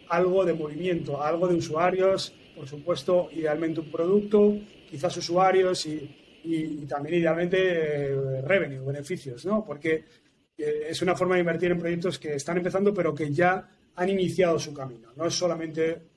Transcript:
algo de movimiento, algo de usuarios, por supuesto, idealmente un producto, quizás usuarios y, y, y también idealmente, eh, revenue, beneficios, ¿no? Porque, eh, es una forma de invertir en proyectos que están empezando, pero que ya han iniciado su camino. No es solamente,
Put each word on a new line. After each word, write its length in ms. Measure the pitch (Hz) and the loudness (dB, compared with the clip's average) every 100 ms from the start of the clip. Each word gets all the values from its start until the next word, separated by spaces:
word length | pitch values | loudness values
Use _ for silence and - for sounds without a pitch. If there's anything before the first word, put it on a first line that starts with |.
| - | -2
algo 340 | 170 180 190 | 2 4 4
de 100 | 180 | 2
movimiento, 680 | 160 151 151 180 170 156 139 | 0 -4 -4 -2 -2 -2 -4
algo 260 | 151 165 180 | -2 0 2
de 60 | |
usuarios, 800 | 170 - 151 180 185 190 190 - - - - | 2 0 0 2 4 2 2 -2 -12 -20 -16
por 120 | 135 | -14
supuesto, 640 | 147 151 170 - 180 165 | -8 -4 -4 2 2 0
idealmente 480 | 165 156 151 165 160 | -2 -2 0 -2 -2
un 120 | 151 | -4
producto, 640 | 165 170 202 208 208 208 208 - - - | -2 2 2 4 4 4 2 -4 -20 -16
quizás 260 | 143 175 175 | -4 -4 -4
usuarios 680 | 165 175 190 185 185 180 156 | 0 4 6 6 4 0 -4
y, 300 | 151 139 - - - | -8 -10 -18 -20 -12
y, 120 | 165 160 156 - | -4 -2 -2 -6
y 40 | 143 | -6
también 320 | 143 147 175 | -6 -2 2
idealmente, 880 | 165 165 175 185 185 170 156 147 139 | 2 2 2 2 2 2 0 0 0
eh, 340 | 135 135 135 | -2 -2 -2
revenue, 420 | 135 190 151 135 | 0 0 0 -6
beneficios, 640 | 131 139 143 180 139 120 160 | -6 -6 -6 -8 -8 -8 -2
¿no? 180 | 214 | -2
Porque, 400 | 208 147 160 160 - _ _ _ _ - | -2 -4 -2 -2 -4 _ _ _ _ -6
eh, 300 | 151 151 151 | -4 -2 -4
es 120 | 160 | -2
una 120 | 175 180 | 0 0
forma 200 | 180 180 | 2 2
de 60 | |
invertir 300 | 170 165 175 | 2 0 0
en 80 | 170 | 0
proyectos 380 | 170 170 165 151 | -2 -2 -4 -4
que 160 | 156 | -4
están 240 | 143 151 180 | -6 -2 -2
empezando, 340 | 180 185 202 | 0 2 2
pero 220 | 190 165 | 2 0
que 180 | 147 151 | -2 -2
ya 380 | 147 175 190 - _ _ - | 2 2 2 -4 _ _ -4
han 140 | 185 | 0
iniciado 480 | 196 175 - 175 156 | 0 0 2 2 2
su 160 | 156 | -2
camino. 360 | 143 131 117 - 143 | -10 -12 -14 -16 -6
No 120 | 165 | -4
es 80 | - | -2
solamente, 680 | 175 165 160 156 160 170 - | -2 -2 -4 -2 -2 -2 -10